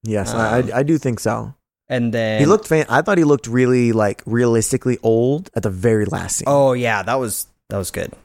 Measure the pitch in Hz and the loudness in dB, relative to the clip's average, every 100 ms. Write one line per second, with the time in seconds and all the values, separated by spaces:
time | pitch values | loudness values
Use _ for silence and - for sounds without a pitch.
0 | 113 107 95 113 110 117 120 110 147 160 | -4 -4 -2 -2 0 0 0 -2 0 0
1 | 139 113 110 113 110 - _ _ _ 127 | 0 -2 -4 -4 -8 -16 _ _ _ -4
2 | 120 113 110 110 143 214 - 160 147 127 | -2 -2 -2 2 4 2 2 0 2 0
3 | 160 190 151 143 - 120 127 127 120 110 | 2 2 4 2 0 0 2 4 2 2
4 | 104 98 - 117 120 117 - 127 127 120 | 0 -2 -4 0 2 2 0 -2 -2 0
5 | 113 113 123 147 190 - 104 92 113 110 | 2 2 2 -2 -4 -6 -4 0 2 2
6 | 101 - 101 - - 143 135 127 120 107 | 0 -4 -6 -6 0 2 2 2 0 -2
7 | 95 131 120 - - _ _ 101 92 - | -2 -2 -2 -6 -10 _ _ -8 -6 -8
8 | - - | -10 -12